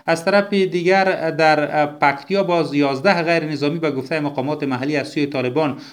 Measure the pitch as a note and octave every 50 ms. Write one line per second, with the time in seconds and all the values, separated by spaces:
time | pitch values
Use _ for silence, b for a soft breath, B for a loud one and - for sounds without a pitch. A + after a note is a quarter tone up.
0 | B - E3 E3 E3 G3 G3 G3+ G3 G3 G#3 G3 F#3+ F3 D#3 F3+ E3+ F3+ F#3+ F#3+
1 | F#3+ F#3+ F3+ - D#3+ D#3+ D#3 D3+ D#3+ D#3 D#3 D3+ D3 C#3+ - D3+ D3+ D3 - -
2 | D3+ C#3+ C#3 - - - F#3+ G3 F#3+ F3 F3 E3+ D#3 C#3 C#3 C#3+ C#3+ C#3 C3+ C3
3 | C#3+ G3+ F#3+ E3+ E3 D#3+ E3+ E3 D#3 D#3 D3+ C3+ C#3+ D3 D#3+ E3+ D#3+ D3+ C#3 C3
4 | B2+ - E3 D#3 D3 D3 C#3+ C#3+ B2+ C#3+ D3+ D3 D3+ C3+ C3 A#2+ C3 C#3+ D3+ C#3+
5 | B2+ - - D#3 C#3+ C#3 C#3+ C3+ B2+ B2+ B2 D3+ D#3 C#3+ B2+ B B B